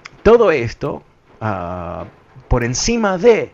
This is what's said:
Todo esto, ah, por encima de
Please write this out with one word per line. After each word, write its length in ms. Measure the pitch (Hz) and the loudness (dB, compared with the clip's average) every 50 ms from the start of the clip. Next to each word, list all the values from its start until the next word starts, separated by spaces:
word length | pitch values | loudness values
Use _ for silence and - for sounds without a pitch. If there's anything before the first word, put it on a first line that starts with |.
| - - - - - | -20 -20 -10 -2 2
Todo 280 | 202 226 233 220 190 | 4 6 6 6 4
esto, 520 | 160 135 117 113 - - - 143 85 - - _ _ _ _ _ - - | 2 0 -2 -4 -6 -8 -8 -10 -10 -10 -14 _ _ _ _ _ -14 -8
ah, 640 | 110 107 101 92 87 87 90 90 85 85 85 85 87 101 - _ _ _ - 131 - - | -6 -6 -4 -6 -6 -8 -8 -10 -10 -10 -10 -12 -12 -14 -18 _ _ _ -20 -18 -4 -2
por 160 | 123 123 117 | 0 0 0
encima 540 | 117 127 - - - 233 233 220 196 190 170 | -2 -4 -4 -4 -2 -2 0 0 -2 0 2
de 340 | 185 240 220 180 127 - | 4 4 4 4 0 -6